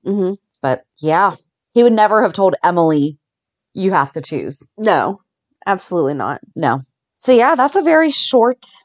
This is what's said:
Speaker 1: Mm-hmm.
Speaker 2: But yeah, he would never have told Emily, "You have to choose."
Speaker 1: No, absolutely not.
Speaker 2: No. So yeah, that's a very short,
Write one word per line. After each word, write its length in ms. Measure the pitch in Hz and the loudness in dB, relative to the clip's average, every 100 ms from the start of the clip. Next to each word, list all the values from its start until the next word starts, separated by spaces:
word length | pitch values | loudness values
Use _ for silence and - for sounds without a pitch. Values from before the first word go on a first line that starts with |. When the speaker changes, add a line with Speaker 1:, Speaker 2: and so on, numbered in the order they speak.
| - | -6
Speaker 1:
Mm-hmm. 280 | 202 185 202 _ _ | -4 -4 -6 _ _
Speaker 2:
But 240 | 135 127 _ _ | -4 -4 _ _
yeah, 340 | 156 165 196 151 _ _ _ | -2 0 0 -2 _ _ _
he 100 | 240 | 2
would 120 | 240 | 4
never 260 | 220 208 214 | 4 2 2
have 140 | 208 | 0
told 220 | 196 190 - | 0 0 0
Emily, 560 | 175 175 160 151 147 143 _ _ _ _ _ | 0 2 2 0 -2 -6 _ _ _ _ _
"You 200 | 190 190 | -6 -2
have 200 | 170 139 | 0 -2
to 80 | 160 | -8
choose." 500 | - 143 82 143 - - | -10 -8 -8 -12 -18 -6
Speaker 1:
No, 460 | 214 151 113 196 _ _ _ _ | -2 0 -2 -6 _ _ _ _
absolutely 480 | 196 190 - 175 139 | -6 -6 -4 -2 -2
not. 280 | 143 104 - - | -2 -6 -8 -12
Speaker 2:
No. 260 | 170 139 135 - _ _ - | -4 -2 -2 -6 _ _ -6
So 120 | - | 2
yeah, 240 | 247 254 285 | 4 4 2
that's 180 | 277 | 0
a 80 | 381 | 0
very 280 | 320 320 320 | 2 2 2
short, 540 | - - 254 233 247 - - | 0 0 2 2 -2 -8 -8